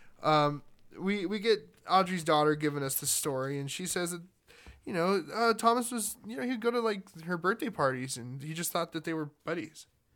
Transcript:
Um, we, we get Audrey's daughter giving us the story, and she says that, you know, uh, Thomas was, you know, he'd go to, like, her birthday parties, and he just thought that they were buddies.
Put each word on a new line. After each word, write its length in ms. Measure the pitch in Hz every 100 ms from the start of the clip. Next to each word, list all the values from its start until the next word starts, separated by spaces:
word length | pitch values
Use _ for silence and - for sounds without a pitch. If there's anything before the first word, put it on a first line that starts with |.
| - -
Um, 400 | 147 151 147 147 - - - -
we, 280 | 185 208 190
we 120 | 214
get 300 | 214 214 - _ -
Audrey's 380 | 185 180 185 156
daughter 300 | 151 151 151
giving 280 | 151 143
us 120 | 139 -
the 120 | 143
story, 520 | - 156 131 135 143
and 100 | 139
she 140 | - 185
says 280 | - 175
that, 100 | 175 175 _ _ - - - -
you 80 | 226
know, 280 | 175 196 151 185
uh, 180 | 233
Thomas 380 | 226 226 233 240
was, 260 | 240 208 - 202
you 80 | 254
know, 100 | 247
he'd 180 | 254
go 80 | 233
to, 100 | 240
like, 220 | 226 208 190 165 160
her 100 | 180
birthday 320 | 180 226 269
parties, 480 | 160 143 131 131 131
and 260 | 120 135
he 120 | 147 160
just 180 | 175
thought 200 | 175 170
that 120 | 165 156
they 80 |
were 160 | 160 151 - -
buddies. 420 | 175 113 - - _ _